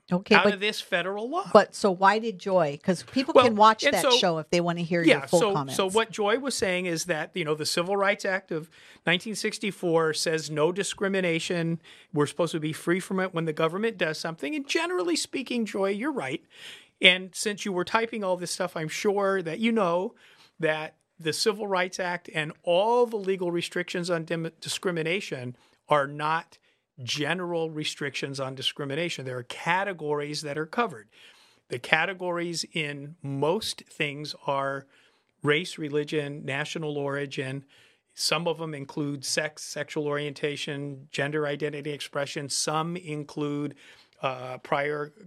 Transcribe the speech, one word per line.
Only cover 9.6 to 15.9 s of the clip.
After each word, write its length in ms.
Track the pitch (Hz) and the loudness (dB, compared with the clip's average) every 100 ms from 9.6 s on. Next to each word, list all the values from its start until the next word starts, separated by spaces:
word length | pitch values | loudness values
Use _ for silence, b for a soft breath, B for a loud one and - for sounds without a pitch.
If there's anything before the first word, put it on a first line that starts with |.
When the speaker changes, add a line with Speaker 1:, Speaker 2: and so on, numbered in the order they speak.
| 208 170 180 165 160 | -4 -2 2 4 4
Speaker 2:
says 360 | 151 175 160 147 | 0 0 -2 -2
no 220 | 151 156 | 0 2
discrimination. 1080 | 185 - - 196 190 180 165 - 175 165 165 B B B | 2 -4 -2 0 2 2 0 0 -2 0 -2 B B B
We're 120 | 151 143 | 0 0
supposed 280 | - 165 | 0 0
to 60 | 165 | 0
be 100 | 151 | -4
free 300 | 151 - 185 | -4 0 0
from 180 | - 190 | 0 -2
it 140 | 185 | -2
when 100 | 165 | -2
the 80 | 165 | -2
government 460 | 151 160 180 226 190 | 0 0 0 -2 0
does 200 | 165 156 | -2 -2
something. 380 | 170 160 285 302 | -6 -6 -6 -4
And 100 | 277 | -2
generally 520 | 339 339 359 359 339 | 0 0 0 0 0
speaking, 480 | - 277 254 247 208 | -2 -6 -4 -2 -2
Joy, 240 | 208 | 0
you're 200 | 196 | -2